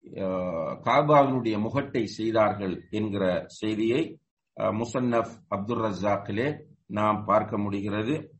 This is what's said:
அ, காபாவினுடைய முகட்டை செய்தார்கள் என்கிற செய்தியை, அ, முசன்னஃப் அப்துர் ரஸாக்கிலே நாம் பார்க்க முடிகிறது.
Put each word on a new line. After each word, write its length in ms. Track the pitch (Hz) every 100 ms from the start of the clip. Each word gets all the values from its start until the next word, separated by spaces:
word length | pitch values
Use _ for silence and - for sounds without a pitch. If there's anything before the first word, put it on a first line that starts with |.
| - -
அ, 80 | 95 92 90 82 78 64
காபாவினுடைய 760 | - 131 151 151 135 131 113 107
முகட்டை 460 | 110 139 143 127 107
செய்தார்கள் 840 | - 110 110 104 101 98 85 -
என்கிற 540 | 107 107 98 92 87 -
செய்தியை, 720 | - 107 107 113 131 165 - _ _ _ -
அ, 20 |
முசன்னஃப் 680 | 107 104 117 135 123 117 113 - _ 98
அப்துர் 260 | 101 117
ரஸாக்கிலே 840 | 110 92 101 98 - 104 135 147 - - _
நாம் 400 | 104 107 104 104
பார்க்க 320 | 104 104 110
முடிகிறது. 760 | 104 101 101 104 110 156 147